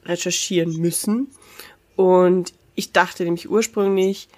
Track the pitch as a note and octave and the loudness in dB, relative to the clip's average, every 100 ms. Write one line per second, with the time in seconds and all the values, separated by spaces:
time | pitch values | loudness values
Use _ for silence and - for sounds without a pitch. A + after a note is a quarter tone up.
0 | - E3+ F3+ E3+ - F3+ E3 D#3+ E3+ D#3+ | -8 -6 -4 -4 -2 -2 -2 -2 -2 -2
1 | - A3+ C#4 _ - - - _ _ - | -2 -2 -4 _ -20 -20 -20 _ _ 0
2 | F#3 F#3 F3+ F3+ F3 _ _ - - - | 4 6 6 2 -2 _ _ -10 -2 0
3 | F3+ - E3+ E3+ - G#3 A3 - G3 G3 | 0 -2 -4 -4 -2 -2 -2 -2 0 2
4 | F#3+ G3 - | 0 -2 -12